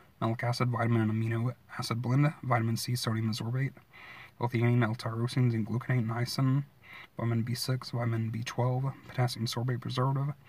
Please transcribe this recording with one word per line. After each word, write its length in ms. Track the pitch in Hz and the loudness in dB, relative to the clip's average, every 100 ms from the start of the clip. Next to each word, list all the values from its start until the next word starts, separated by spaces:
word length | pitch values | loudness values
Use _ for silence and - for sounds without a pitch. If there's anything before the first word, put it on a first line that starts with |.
| - _ | -20 _
malic 240 | 113 117 | -2 0
acid, 260 | 123 123 123 | -2 0 0
vitamin 320 | 117 117 117 | 0 2 2
and 100 | 110 | 2
amino 440 | 110 113 113 120 - - - | 2 0 0 -2 -6 -12 -10
acid 220 | 127 113 | -4 -2
blend, 320 | 120 131 147 - | 2 2 2 0
vitamin 320 | 127 120 113 113 | 0 2 2 0
C, 180 | - 123 | -2 -2
sodium 360 | - 110 110 | 0 0 0
ascorbate, 400 | 107 113 127 139 - - - - - - - | -2 -2 -2 -2 -4 -16 -20 -20 -18 -20 -6
L-theanine, 420 | 127 117 120 120 | -2 2 4 6
L-tyrosine, 680 | 117 117 117 113 123 - 127 | 4 0 -4 -2 0 2 2
zinc 160 | 113 104 | 2 0
gluconate, 380 | 110 - 127 113 | -2 0 0 0
niacin, 600 | 117 123 - 131 135 143 - - - - - | -2 -2 2 4 2 0 -10 -20 -20 -14 -4
vitamin 240 | 117 117 | 0 0
B 140 | 113 120 | 0 -2
six, 340 | - 127 - | -2 -4 -4
vitamin 400 | 123 117 113 113 | -2 0 0 -2
B 140 | 113 | -4
twelve, 500 | 120 - 123 127 135 - - | -4 0 0 2 -2 -6 -8
potassium 400 | - 123 123 113 | -2 -2 0 -4
sorbate 340 | - 123 123 | -2 -2 -2
preservative, 520 | 120 127 131 135 143 143 | -2 0 2 2 -2 -6